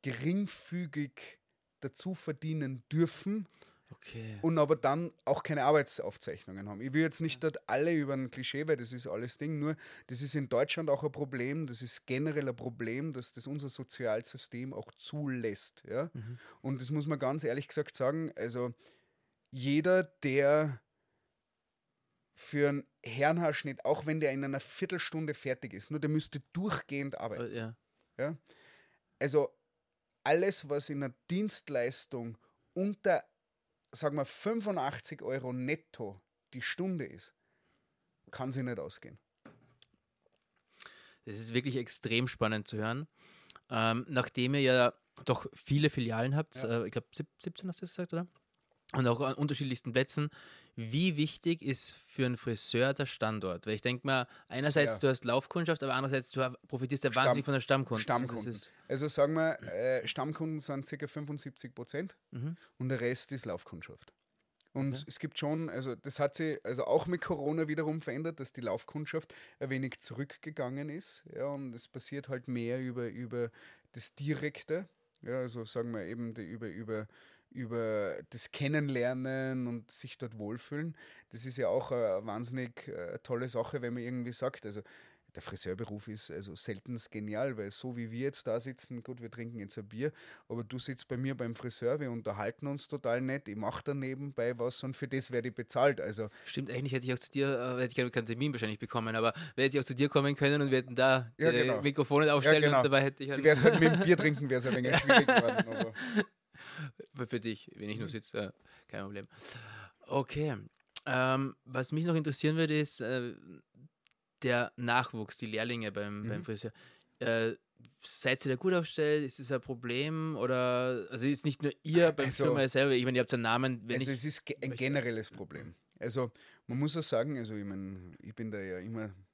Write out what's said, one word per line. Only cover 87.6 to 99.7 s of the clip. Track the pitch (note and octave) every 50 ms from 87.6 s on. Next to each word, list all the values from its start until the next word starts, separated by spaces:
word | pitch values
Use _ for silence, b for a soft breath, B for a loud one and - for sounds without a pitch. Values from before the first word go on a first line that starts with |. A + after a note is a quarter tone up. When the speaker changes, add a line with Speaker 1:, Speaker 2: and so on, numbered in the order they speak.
| G2+ G2+
Speaker 1:
so | - - - B2+ B2
wie | A#2+ A#2 A2
wir | A2+ A#2
jetzt | C3 C#3+ C3+ - -
da | A#2+ A2 A#2+
sitzen, | A#2+ C3+ B2+ - - - B2+ A#2
gut, | A2+ - B2+ B2
wir | A#2+ A2
trinken | - A#2 A#2 A#2 A#2 A2+
jetzt | G2+ G2 -
ein | A2+ G2+
Bier, | G#2 A2 A2 C3+ D#3 D3+ B B B B B B B
aber | A#2+ A#2 A2+
du | G#2 B2+ B2+
sitzt | - - C3 - - _
bei | C3 B2
mir | C3 C3+ C3+
beim | B2 B2 A#2 A#2
Friseur, | - - B2 - - A#2+ A#2+ C#3 D3
wir | C#3+ B2+
unterhalten | A#2 A#2 G#2+ G#2 G2 G2+ G#2 G2+ - _ C#3+
uns | C#3+ C#3 C#3 - -
total | D3+ C3+ - A#2+ A#2 B2+
nett, | C3 C3 C3+ C#3 _
ich | G#2+ G2+
mach | G#2+ G#2 G#2+ - -
da | - D3
nebenbei | C#3 C#3 C3+ C3 C3+ C3 C#3+ C#3+ C#3 - A#2 A#2+ B2 A#2
was | A#2 B2+ - -
und | - C3 C3
für | - C#3
das | A#2+ C3+ C3 B2 -
werde | B2 A#2+ A2+ B2
ich | -
bezahlt. | - A#2 - - B2 C3 C#3+ C3 -
Also | D2 G2 G#2+ A2+ A2 G#2 B B B
Speaker 2:
Stimmt, | - - C#3+ C#3 -
eigentlich | B2 B2+ C#3 C3+ C3
hätte | B2+ B2
ich | B2+
auch | B2+ B2
zu | - -
dir, | - C#3 C#3 C#3 C3+ A#2+ B2 B2+ B2 B2
äh, |
hätte | B2+ A#2+ - -
ich | B2 B2
keinen | - B2 A2+
Termin | A2 A#2 A#2+ C#3+ D3+
wahrscheinlich | C3 A2+ A2 G#2+ G#2+ -
bekommen, | - - - A#2+ A2 A2 A2
aber | A2+ A2+ A#2 B D#3+ E3 C#3+ B
hätte | - C3+ C#3